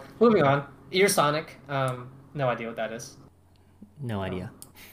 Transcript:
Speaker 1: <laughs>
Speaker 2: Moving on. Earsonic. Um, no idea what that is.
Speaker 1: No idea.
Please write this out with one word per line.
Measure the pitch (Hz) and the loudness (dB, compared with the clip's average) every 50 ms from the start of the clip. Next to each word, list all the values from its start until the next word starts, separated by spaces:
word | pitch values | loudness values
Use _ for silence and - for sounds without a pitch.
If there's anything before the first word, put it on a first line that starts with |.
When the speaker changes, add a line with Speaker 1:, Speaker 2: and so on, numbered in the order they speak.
| - - | -4 -12
Speaker 1:
<laughs> | - - | 0 4
Speaker 2:
Moving | 220 240 214 190 | 4 6 6 6
on. | 147 135 139 143 143 - - - - - | 6 4 4 2 0 -6 -14 -20 -18 -4
Earsonic. | - 170 196 196 190 185 151 147 147 156 160 - - - - - | 0 2 2 4 4 4 2 2 2 -2 -4 -8 -16 -20 -12 -6
Um, | 143 135 135 131 127 123 123 127 - - - - - | -4 -2 -2 -2 -2 -6 -10 -14 -18 -20 -20 -14 -6
no | 151 139 123 | -2 -2 -2
idea | 117 113 117 | -2 -2 -4
what | 113 113 113 | -8 -6 -6
that | 113 110 | -6 -6
is. | 110 120 - - - - - - _ _ _ _ _ _ _ _ _ _ - - _ - | -6 -10 -12 -16 -18 -20 -20 -20 _ _ _ _ _ _ _ _ _ _ -20 -20 _ -12
Speaker 1:
No | 139 120 110 98 | -8 -6 -4 -4
idea. | 95 92 92 92 92 107 - - - - - - - - | -4 -4 -4 -6 -8 -10 -12 -16 -20 -20 -20 -20 -20 -20